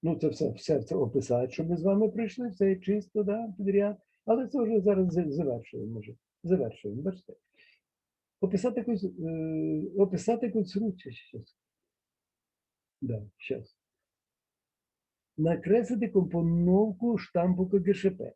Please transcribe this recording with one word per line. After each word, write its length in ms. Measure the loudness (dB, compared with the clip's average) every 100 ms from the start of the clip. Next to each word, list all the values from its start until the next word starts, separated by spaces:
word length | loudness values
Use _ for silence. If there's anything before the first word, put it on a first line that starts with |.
Ну, 140 | -2 0
це 120 | 0
все, 220 | 0 -2
все 320 | -2 0 0
це 140 | 0 -2
описати, 560 | 0 0 2 0 0
що 120 | -4
ми 120 | -2 0
з 60 |
вами 260 | 2 2 2
прийшли, 400 | 0 -6 -4 -8
все 280 | 0 2 2
чисто, 460 | 0 -2 -2 -2
да, 320 | -2 -2 -6 -4
підряд. 400 | 2 2 2 -2 _ _
Але 240 | 0 0 2
це 140 | 0
вже 180 | 2 4
зараз 320 | 4 4 4
за-, 180 | 2 0
завершуємо, 640 | 0 0 -2 -6 -10 -8
може. 200 | -8 -12 -18 _ _
Завершуємо, 580 | 0 0 0 -4 -8 -6
бачите. 320 | -6 -6 -14 -20 _ _ -20 _ _ _ _ _ _ _
Описати 420 | -2 0 0 -2
конс-, 440 | -2 -2 -4 -4 -6
е, 760 | -4 -4 -2 -2 -2 -4 0
описати 480 | 2 2 -2 -2 0
конструкцію. 640 | -2 -2 -2 -2 -4 -12
Щас. 440 | -18 -16 -18 -18 _ _ _ _ _ _ _ _ _ _ _ _ _ _ _
Да, 260 | -6 -4 -6 _
щас. 400 | -8 -8 -8 _ _ _ _ _ _ _ _ _ _ _ _ _ _ _ _ -2
Накреслити 720 | 0 0 4 2 4 -2 2
компоновку 1120 | 2 2 0 2 2 4 4 4 0 -2 -2
штампу 480 | -2 0 2 2 2
К 120 | 2
Г 160 | 2
Ш 160 | 2 0
П. 220 | -2 -12